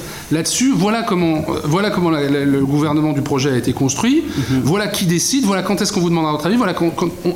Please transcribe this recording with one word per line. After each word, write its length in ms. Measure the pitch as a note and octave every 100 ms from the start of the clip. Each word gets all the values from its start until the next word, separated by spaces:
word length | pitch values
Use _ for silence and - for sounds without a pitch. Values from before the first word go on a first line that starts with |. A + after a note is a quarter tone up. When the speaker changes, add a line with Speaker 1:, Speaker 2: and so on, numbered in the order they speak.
| - - -
Speaker 1:
Là-dessus, 420 | D#3 - - C4 E3
voilà 280 | G3+ A#3
comment, 420 | - F3+ E3 D#3 D#3
euh, 120 | D3
voilà 260 | D3+ E3+ G#3
comment 200 | F#3 F3
la, 200 | D#3 C#3
la, 140 | C#3+
le 220 | C#3+ C#3 C3+
gouvernement 480 | D3 D3+ D3+ D#3
du 80 | C#3
projet 300 | B2+ C#3 C#3
a 60 | B2
été 140 | A#2
construit, 520 | - C3+ - A#3 D#4 D4 -
Speaker 2:
Mhm. 240 | B2 C3
Speaker 1:
voilà 240 | B2 G3+ G3+
qui 180 | - F3+
décide, 400 | E3+ - C#4 G#3
voilà 160 | F#3+
quand 200 | F#3 G3
est-ce 120 | G3
qu'on 80 | F#3
vous 80 | E3+
demandera 240 | E3+ D#3
votre 120 | D3+ E3
avis, 120 | A#3+
voilà 160 | G#3
quand, 160 | - E3+
quand 200 | D#3+ E3+ -
on, 120 | F3+